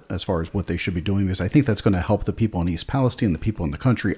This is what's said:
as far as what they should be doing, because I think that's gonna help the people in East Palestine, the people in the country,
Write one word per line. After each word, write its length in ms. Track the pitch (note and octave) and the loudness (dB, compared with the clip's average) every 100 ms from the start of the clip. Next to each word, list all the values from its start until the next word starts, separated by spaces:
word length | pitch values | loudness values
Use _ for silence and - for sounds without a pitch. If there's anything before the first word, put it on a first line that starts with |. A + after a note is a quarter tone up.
| - | -4
as 140 | F2+ | -4
far 180 | - F2 | -2 -2
as 100 | E2 | -2
what 120 | G2 E2+ | -4 -2
they 100 | F2 | -2
should 180 | - F2 | -2 -2
be 60 | |
doing, 240 | F2+ G2 F#2+ | 0 0 0
because 160 | F2+ | 0
I 60 | F2 | 2
think 180 | D3+ A2+ | 4 4
that's 140 | G2+ | 2
gonna 200 | A2 F2+ | 2 2
help 220 | F2 G2+ | 2 0
the 100 | - | 0
people 260 | - A2 F2 | -2 0 0
in 80 | E2+ | -2
East 180 | E2 - | -2 -2
Palestine, 460 | C#3 B2+ - A2+ | 0 0 2 0
the 60 | D#2 | 0
people 240 | A2 G#2 D#2 | -2 -2 -4
in 60 | |
the 60 | D2 | 0
country, 380 | B2+ A2 G2 | 2 2 0